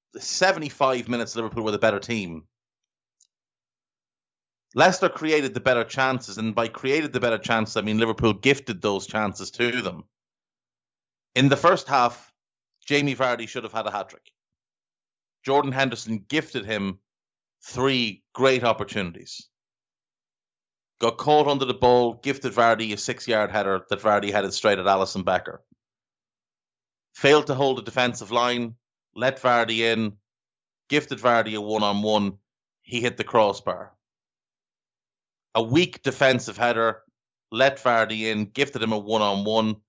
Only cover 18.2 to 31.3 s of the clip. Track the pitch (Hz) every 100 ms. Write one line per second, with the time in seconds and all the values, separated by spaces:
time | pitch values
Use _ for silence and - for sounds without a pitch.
18.2 | _ - 131 127 117 104 101 104 87 82
19.2 | - - - _ _ _ _ _ _ _
20.2 | _ _ _ _ _ _ _ - 117 -
21.2 | 147 151 147 139 127 123 123 123 120 110
22.2 | 139 139 131 117 117 113 110 104 - 113
23.2 | - 110 101 104 98 95 - 101 107 101
24.2 | 101 101 98 - 107 95 92 95 95 101
25.2 | 92 90 - 82 _ _ _ _ _ _
26.2 | _ _ _ _ _ _ _ _ _ -
27.2 | 139 151 143 131 139 120 113 127 123 120
28.2 | 104 120 123 120 117 117 _ _ _ 107
29.2 | 127 131 127 120 113 113 113 113 107 104
30.2 | _ _ _ _ _ _ - 147 143 117
31.2 | 120